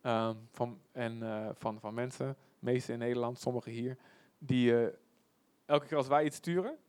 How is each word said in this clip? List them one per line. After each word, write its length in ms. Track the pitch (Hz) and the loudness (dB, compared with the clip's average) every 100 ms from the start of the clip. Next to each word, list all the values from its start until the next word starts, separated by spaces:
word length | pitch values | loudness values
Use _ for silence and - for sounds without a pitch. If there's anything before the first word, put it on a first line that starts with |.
ehm, 360 | 135 113 113 110 113 | 0 0 0 -4 -12
van, 300 | - 120 104 _ | -6 -6 -6 _
en, 300 | - 117 113 | -6 -6 -4
eh, 260 | 113 107 110 | -6 -4 -6
van, 260 | 113 113 107 | -6 -6 -6
van 140 | 107 | -8
mensen, 420 | 113 123 - 131 139 _ _ | -4 -6 -4 -6 -6 _ _
meeste 340 | - 127 127 | 0 0 0
in 60 | 120 | -4
Nederland, 400 | 120 123 120 123 | -2 0 -2 -2
sommigen 340 | - 123 113 | -4 -4 -6
hier, 240 | 113 123 127 - - _ _ | -6 -6 -6 -16 -20 _ _
die, 480 | 139 127 120 117 113 | 0 4 6 6 2
eh, 80 | - _ _ _ _ _ _ | -2 _ _ _ _ _ _
elke 220 | - 147 139 | 2 2 2
keer 100 | 151 | 0
als 120 | 131 | 4
wij 160 | 143 | 4
iets 120 | 151 - | 4 0
sturen 400 | - 175 196 311 | -2 0 0 -6